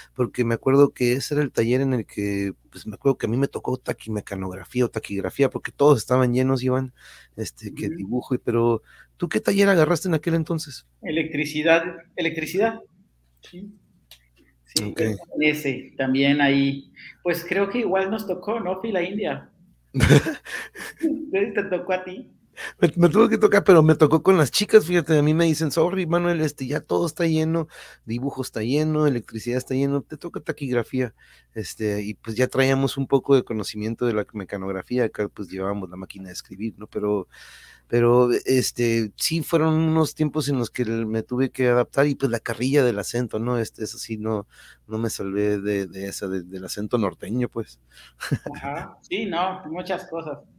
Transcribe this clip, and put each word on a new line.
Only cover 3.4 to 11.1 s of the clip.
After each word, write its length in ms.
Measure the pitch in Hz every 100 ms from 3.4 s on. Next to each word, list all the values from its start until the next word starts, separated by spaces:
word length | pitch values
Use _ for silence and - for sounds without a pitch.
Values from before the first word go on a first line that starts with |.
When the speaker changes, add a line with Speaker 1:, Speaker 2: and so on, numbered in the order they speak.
| 139
Speaker 1:
tocó 280 | 110 - 127
taquimecanografía 1080 | - - 110 107 - 95 92 95 - 123 120
o 40 |
taquigrafía, 600 | - - 98 95 - 135
porque 220 | 123 -
todos 260 | - 143 123
estaban 340 | - 127 127
llenos, 300 | 123 131 131
Iván, 320 | 127 127 131 - - - - -
este, 380 | 110 - 107
que 140 | - 104
Speaker 2:
Ujú. 80 | 85
Speaker 1:
dibujo, 380 | 98 123 - 127
y, 20 |
pero, 460 | - 117 120 113 _ - - -
¿tú 120 | 165
qué 100 | 202
taller 280 | 208 202 202
agarraste 420 | 180 156 170 185
en 40 |
aquel 220 | 160 170 165
entonces? 500 | 156 160 147 - _ _
Speaker 2:
Electricidad, 840 | 196